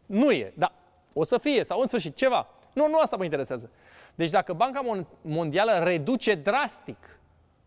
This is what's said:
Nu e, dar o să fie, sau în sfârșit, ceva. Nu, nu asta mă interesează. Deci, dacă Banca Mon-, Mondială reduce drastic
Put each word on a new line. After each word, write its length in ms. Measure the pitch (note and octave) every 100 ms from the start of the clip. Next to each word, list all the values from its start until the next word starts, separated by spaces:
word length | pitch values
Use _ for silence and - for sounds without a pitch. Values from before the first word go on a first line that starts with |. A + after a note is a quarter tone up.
| -
Nu 240 | G3+ C#4+
e, 220 | E3 G2 -
dar 160 | E3+ _ _ _ _
o 120 | D3
să 140 | D#3+ B3
fie, 260 | D4 C4
sau 160 | D#3 F#3
în 60 | C4
sfârșit, 300 | A#3+ D3+ -
ceva. 320 | C4 G#3+ - _ _
Nu, 160 | C4 D4+
nu 100 | D#4+
asta 180 | C4+ G#3
mă 80 |
interesează. 460 | F3+ C#3+ B2+ B2 A#2+ _ _ - -
Deci, 160 | - E3
dacă 220 | F#3+ F3+
Banca 280 | E3+ B3 C4+
Mon-, 260 | B3 G3+ D#3+ -
Mondială 520 | D#3+ D#3 D#3+ D#3+ A3+ F#3
reduce 520 | E3+ E3+ C#3 C4 -
drastic 840 | F3+ E3 B3 C4 - - A2 - - _ _ _ _